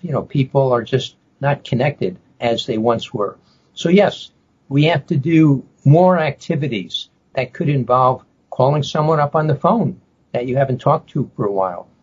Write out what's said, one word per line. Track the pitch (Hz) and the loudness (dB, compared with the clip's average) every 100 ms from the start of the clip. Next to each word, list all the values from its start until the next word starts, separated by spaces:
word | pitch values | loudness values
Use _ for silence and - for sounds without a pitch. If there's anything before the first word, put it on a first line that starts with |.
you | 175 | -6
know, | 123 | -6
people | 92 143 131 143 131 | -2 -2 0 0 2
are | 120 | 0
just | 110 127 - - _ _ | 0 -4 -4 -14 _ _
not | 139 143 | -4 -4
connected | - 120 143 - 95 90 _ _ | -4 -2 -2 -2 -8 -8 _ _
as | 120 117 - | -4 -4 -4
they | 110 | -2
once | 117 113 - | 0 -2 -6
were. | 110 98 - _ _ _ | -6 -6 -8 _ _ _
So | - 170 | -6 2
yes, | 190 185 - - _ _ _ _ | 4 4 -2 -16 _ _ _ _
we | 139 | 0
have | 156 156 - | 2 0 -2
to | 156 | -4
do | 170 160 151 135 - _ | 2 4 4 2 -4 _
more | 139 160 185 175 | 4 6 6 4
activities | 151 - - 147 147 107 87 - - _ _ | 0 -6 -6 -4 -4 -6 -8 -12 -14 _ _
that | - 123 | -8 -8
could | - 143 | -4 -2
involve | 139 120 127 127 127 - _ _ | -2 2 2 2 0 -8 _ _
calling | - 131 151 | 0 0 0
someone | 135 156 156 151 | -2 -2 0 0
up | 147 | 0
on | 160 156 | 0 0
the | |
phone | 135 170 226 127 - _ _ _ | 0 0 0 -2 -6 _ _ _
that | 123 127 | -6 -2
you | 127 | -2
haven't | 135 120 | 0 0
talked | 143 156 - | 0 0 -2
to | 151 107 | -6 -6
for | - 104 | -4 -4
a | |
while, | 95 95 87 - _ | -2 -4 -6 -16 _